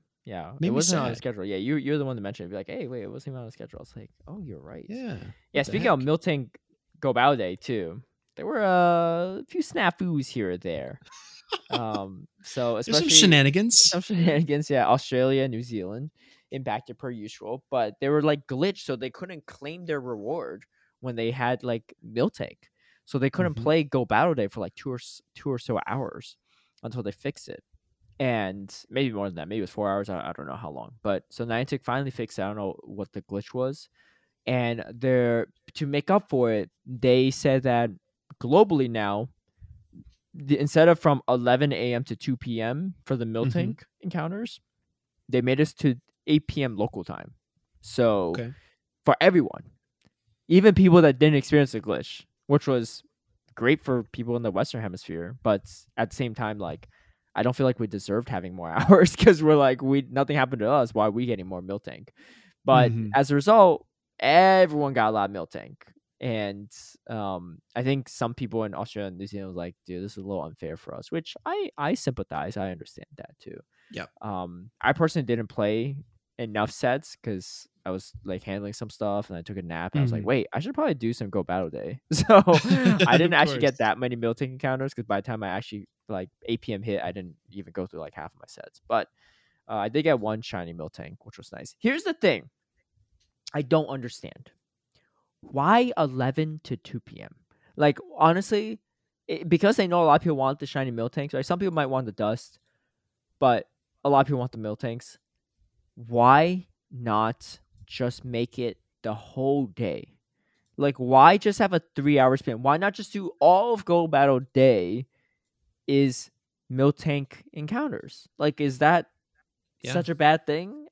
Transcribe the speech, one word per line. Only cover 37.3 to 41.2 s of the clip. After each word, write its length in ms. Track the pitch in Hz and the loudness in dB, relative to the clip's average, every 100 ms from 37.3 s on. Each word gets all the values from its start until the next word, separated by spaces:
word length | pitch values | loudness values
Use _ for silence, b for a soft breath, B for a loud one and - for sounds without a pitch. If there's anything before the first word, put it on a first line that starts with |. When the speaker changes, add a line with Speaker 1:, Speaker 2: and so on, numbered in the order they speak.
Speaker 1:
said 320 | - 143 135 | 2 0 2
that 260 | 131 120 117 90 _ _ _ - | 2 2 0 -4 _ _ _ -10
globally 480 | 123 165 214 156 123 | 2 4 6 2 0
now, 420 | 113 101 104 120 _ _ _ - - _ - - _ _ 170 | -2 -2 -2 -4 _ _ _ -20 -20 _ -20 -20 _ _ -10
the, 200 | 139 147 | -2 0
instead 300 | 143 165 165 | 2 6 6
of 100 | 160 | 6
from 240 | 160 131 | 4 2